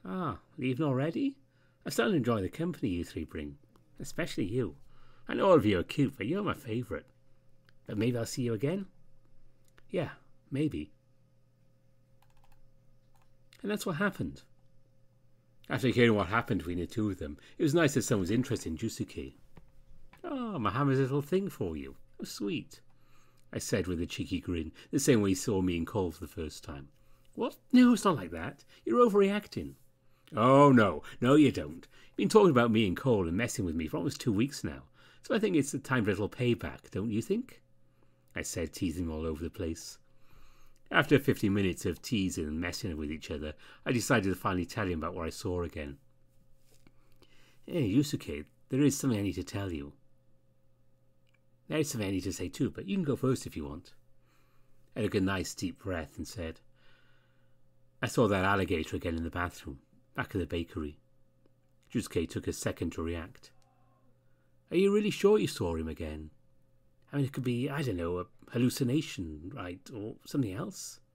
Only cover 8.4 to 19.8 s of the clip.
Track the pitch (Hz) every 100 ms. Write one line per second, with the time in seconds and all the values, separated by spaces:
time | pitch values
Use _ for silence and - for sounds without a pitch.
8.4 | 120 110 139 190 190 - - - - -
9.4 | - - - - - 185 151 - - -
10.4 | _ 135 151 76 76 - _ _ _ _
11.4 | _ _ - _ _ _ _ - - -
12.4 | - - - - - - _ - - -
13.4 | - - 202 208 - 156 202 - 85 69
14.4 | - - - - - - - _ - -
15.4 | _ - - 135 127 123 120 104 90 113
16.4 | - 98 82 87 85 - 107 92 73 73
17.4 | - - 165 165 151 131 - 107 87 113
18.4 | 123 110 - 78 110 - 104 - 67 -
19.4 | - - - -